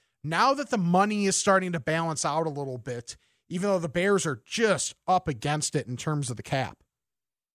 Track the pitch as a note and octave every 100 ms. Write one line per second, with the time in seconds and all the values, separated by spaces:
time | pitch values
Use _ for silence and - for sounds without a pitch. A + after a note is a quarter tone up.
0 | _ _ D3 E3 B3+ C#4 - A3+ E3+ F3+
1 | G#3 G#3 G3 - G3+ F#3+ F#3 E3+ D#3 E3
2 | E3 D3+ D#3 D#3 D#3+ C#3+ C3+ B2+ B2+ A#2+
3 | - - _ _ - F3 G3+ F#3 D#3+ F3
4 | G3 G3 D#3+ B2+ - A3 A3 D3+ - -
5 | - F#3 E3 A#2 C#3+ D3+ - D3 G#2+ B2
6 | D#3 D3 C3 G#2+ - C3+ A2+ - _ _
7 | _ _ _ _ _